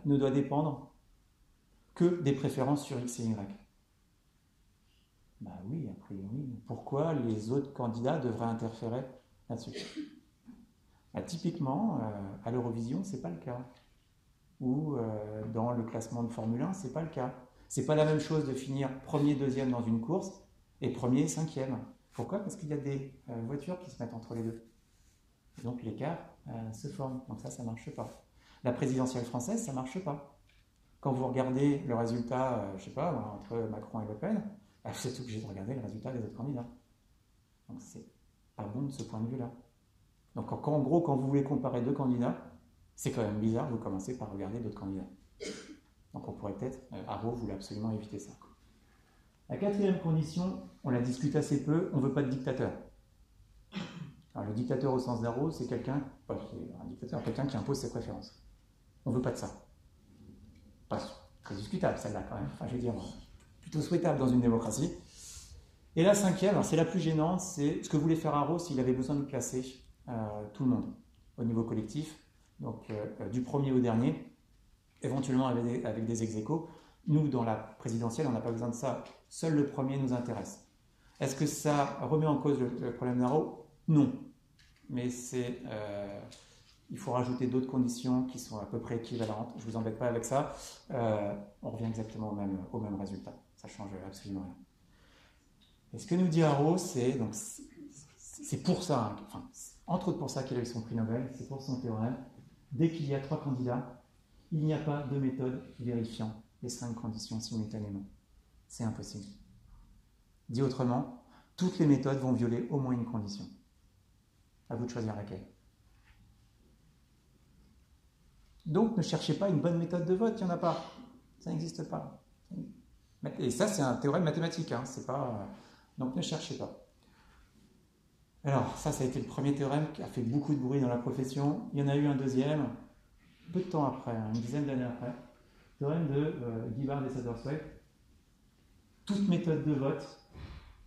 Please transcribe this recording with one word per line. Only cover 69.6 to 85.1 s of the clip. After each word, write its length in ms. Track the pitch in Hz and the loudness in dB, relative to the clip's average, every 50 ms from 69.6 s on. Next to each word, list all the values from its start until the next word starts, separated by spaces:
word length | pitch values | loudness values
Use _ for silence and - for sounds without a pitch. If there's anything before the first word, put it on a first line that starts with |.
| 127 - - - - - - _ - 131 | -4 -4 -10 -16 -20 -20 -20 _ -10 -6
euh, 40 | 120 110 110 107 104 104 107 107 - | -4 -4 -2 -2 -4 -6 -8 -8 -4
tout 100 | - 135 | 2 4
le 60 | 127 | 4
monde 240 | 117 101 95 101 - - - - - - - - - | 4 4 2 -2 -8 -12 -16 -20 -20 -20 -20 -16 -6
au 80 | - 117 | -2 0
niveau 200 | 113 113 117 113 | 2 2 2 2
collectif, 540 | 113 110 107 107 - - 147 156 - - - - _ _ _ _ _ _ - | 2 0 -2 -2 -2 -4 -4 -4 -4 -8 -16 -20 _ _ _ _ _ _ -10
donc, 300 | 139 117 113 - - - | -8 -8 -8 -8 -8 -6
euh, 160 | 110 104 107 - - - | -4 -4 -4 -6 -6 -8
euh, 80 | 110 98 | -6 -2
du 140 | 110 127 | -2 -2
premier 300 | 127 - - 139 135 135 | -2 2 2 2 4 6
au 80 | 131 123 | 6 6
dernier, 540 | 117 117 113 113 123 151 160 - - - - _ _ _ _ _ _ _ _ _ _ _ _ - | 6 6 6 6 4 4 2 0 -4 -14 -18 _ _ _ _ _ _ _ _ _ _ _ _ -4
éventuellement 460 | - 127 127 139 131 135 127 127 131 127 | -2 0 0 0 2 2 4 4 4 4
avec 160 | 120 117 117 | 2 2 2
des, 200 | 120 123 123 120 | 0 0 0 -2
avec 220 | 117 107 113 110 | -2 -2 -2 0
des 160 | 110 117 107 | 0 0 0
ex 140 | 113 104 104 | 0 0 0
aequo. 340 | 107 104 - 156 - 165 - - - - - - _ - | -2 -2 0 0 -2 -2 -6 -14 -18 -20 -20 -20 _ 2
Nous, 220 | 190 147 156 151 139 | 4 4 6 6 4
dans 140 | 127 120 | 2 2
la 140 | 117 113 107 | 2 2 0
présidentielle, 720 | 107 - - - - - 127 113 113 117 113 113 - 156 135 | -2 -4 -10 -12 -8 -4 -2 -2 0 0 0 0 0 0 0
on 40 | |
n'a 80 | 113 107 | 0 0
pas 120 | 107 120 | 0 -2
besoin 160 | 113 113 123 120 | -2 -2 -2 -2
de 60 | 117 | -2
ça. 300 | - - 127 - - - - - - - - | -2 -2 -2 -2 -2 -6 -12 -16 -20 -20 -16
Seul 260 | - - 170 160 151 | -8 -2 0 4 4
le 120 | 147 143 | 4 4
premier 320 | 139 - - 131 135 139 139 | 4 2 0 0 0 2 2
nous 140 | 135 123 | 2 2
intéresse. 560 | 127 120 117 123 110 101 95 - - - - _ _ _ _ _ _ _ _ - _ - | 2 0 0 -2 -4 -4 -6 -8 -10 -16 -20 _ _ _ _ _ _ _ _ -16 _ -2
Est-ce 160 | 143 135 - | -2 -2 0
que 100 | - 156 | 2 0
ça 520 | 143 - - - 151 147 143 139 - - - | 0 0 0 2 2 4 4 2 2 0 -4
remet 260 | 127 - 156 156 156 | 0 2 2 4 4
en 120 | 156 147 131 | 4 4 4
cause 220 | - 147 139 127 | 4 2 4 4
le, 80 | 127 120 120 - | 2 0 -2 -2
le 160 | - 123 117 | -4 -4 -4
problème 240 | - 127 127 123 123 | -2 -2 0 2 4
d'Haro ? 480 | 123 123 143 156 - - - - - - - - - - | 4 4 4 4 2 0 -4 -12 -16 -20 -20 -6 2 6
Non. 240 | 156 147 135 - - - - - - _ _ _ _ _ - - _ _ - - | 8 8 8 6 4 -2 -10 -14 -18 _ _ _ _ _ -20 -20 _ _ -12 -6
Mais 220 | 139 123 123 123 | -4 -2 -2 -2